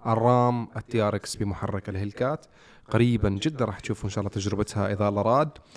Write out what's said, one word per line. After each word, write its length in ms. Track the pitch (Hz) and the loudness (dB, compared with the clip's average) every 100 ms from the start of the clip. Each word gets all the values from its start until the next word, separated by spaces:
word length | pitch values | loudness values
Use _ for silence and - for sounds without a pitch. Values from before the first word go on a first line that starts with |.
| 117 | 0
الرام 640 | 113 117 123 123 120 113 107 | 2 4 6 4 2 -4 -10
التي 260 | - 113 | -4 0
ار 120 | 104 | 0
اكس 220 | 101 - - | 0 -6 -6
بمحرك 520 | 104 95 101 98 101 | -4 -4 -4 -6 -6
الهيلكات. 580 | 95 101 - 127 156 - _ - - - | -6 -6 -2 -2 -4 -10 _ -20 -20 -2
قريبًا 380 | 110 120 117 104 | 2 4 4 2
جدًا 360 | 98 156 143 | 2 -2 -2
راح 160 | 110 98 | -4 -4
تشوفوا 240 | - 107 | -6 -6
إن 60 | 101 | -4
شاء 100 | 104 | -4
الله 100 | 101 | -4
تجربتها 640 | 104 98 101 104 104 98 | -2 -2 -2 -2 0 -2
إذا 160 | 104 104 | 0 0
الله 140 | 101 | 2
راد. 280 | 104 127 156 - - | 2 2 2 -4 -20